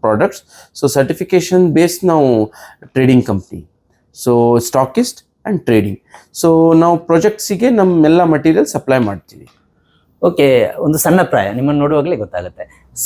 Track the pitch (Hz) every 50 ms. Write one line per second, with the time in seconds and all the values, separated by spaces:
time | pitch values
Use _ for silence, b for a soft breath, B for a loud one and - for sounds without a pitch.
0 | - 110 107 107 180 - - - b b b b b b b - 143 139 - 143
1 | 135 - 160 - 185 - 190 180 170 - 180 180 180 165 147 160 175 165 170 -
2 | 190 180 165 156 139 127 120 110 107 104 B B B B B B - - _ 131
3 | 127 131 127 123 - - 101 95 - - - 85 78 _ _ _ _ _ _ _
4 | _ _ _ - - 123 120 120 117 117 120 120 120 - - 131 135 - - 226
5 | 247 - - - _ _ _ _ _ 220 202 165 - - 117 110 - 104 98 -
6 | b b b b b b _ - - 165 165 165 165 165 165 165 165 170 170 165
7 | 170 - 165 165 208 214 208 - - - 202 180 233 269 240 208 190 185 175 165
8 | 156 151 165 175 175 165 156 143 147 160 160 202 294 - - 147 - 131 131 127
9 | 117 104 98 82 - _ - 73 71 - _ _ _ _ _ _ _ _ _ _
10 | _ _ _ _ - 175 170 - 143 135 131 120 107 - - - 175 147 156 151
11 | - 175 175 190 170 - - 117 98 98 107 123 135 143 147 143 143 147 156 147
12 | 143 175 175 113 104 92 - 90 90 90 - - - - _ _ _ _ _ -
13 | -